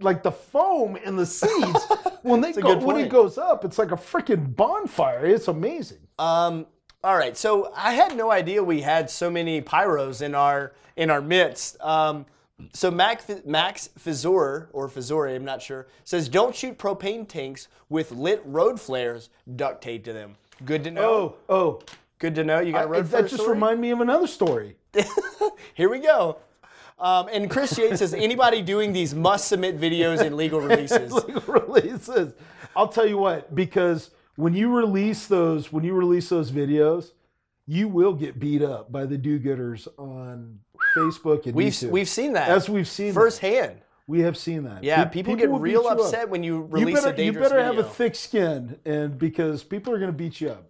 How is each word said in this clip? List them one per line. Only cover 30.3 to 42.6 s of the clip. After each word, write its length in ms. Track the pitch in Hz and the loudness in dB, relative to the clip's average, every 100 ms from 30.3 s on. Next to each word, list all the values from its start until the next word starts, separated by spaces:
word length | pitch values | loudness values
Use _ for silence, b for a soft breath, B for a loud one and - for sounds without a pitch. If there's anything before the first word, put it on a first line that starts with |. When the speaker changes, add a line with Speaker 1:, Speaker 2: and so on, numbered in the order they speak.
| 147 | 0
Speaker 2:
legal 240 | 160 156 | -2 0
Speaker 1:
<laughs> 0 | |
Speaker 2:
releases?" 500 | 143 147 143 240 - | 2 2 4 0 0
Speaker 1:
Legal 300 | 247 - 233 - | -2 -2 -4 0
releases. 880 | 220 208 240 - 233 - 247 160 - B B B B | 0 2 2 2 -2 -4 -2 -2 -6 B B B B
I'll 100 | 208 | 0
tell 180 | 226 220 | 2 2
you 100 | 202 | 2
what, 360 | 196 160 - | 0 -2 -4
because 580 | 156 185 196 175 165 - b b b | -4 -2 2 2 0 -4 b b b
when 180 | 165 | 0
you 200 | 175 226 | 2 2
release 540 | 240 226 196 208 214 - | 2 2 2 0 -2 0
those, 460 | 190 170 160 143 | 2 2 0 -4
when 100 | 156 | -4
you 100 | 165 | -2
release 360 | 185 180 175 170 | 0 2 2 2
those 220 | 175 139 | -2 -2
videos, 600 | 135 143 151 151 170 170 _ _ _ _ _ - | -2 0 4 4 2 -4 _ _ _ _ _ -6
you 220 | 160 214 | -2 0
will 260 | 180 190 | 2 2
get 260 | 165 147 127 | 2 -4 -6
beat 220 | 147 147 | -2 0
up 300 | 143 120 110 | 0 -4 -10
by 140 | 135 135 | -8 -6
the 120 | 139 | -4
do-gooders 680 | 131 147 131 131 123 113 - - | -2 -2 -2 -4 -6 -10 -14 -18
on 640 | 139 131 127 123 117 107 _ - - 165 | -16 -14 -14 -14 -16 -20 _ -4 0 2
Facebook 500 | 160 165 165 151 135 | 0 -2 0 0 0
and 100 | 120 | 0
Speaker 2:
We've, 160 | 139 | 0
Speaker 1:
YouTube. 160 | - 123 | 0 -2
Speaker 2:
we've 180 | 180 196 | -2 -2
seen 240 | - 277 | -2 -2
that. 160 | 214 135 | 0 4
Speaker 1:
As 200 | 190 | 2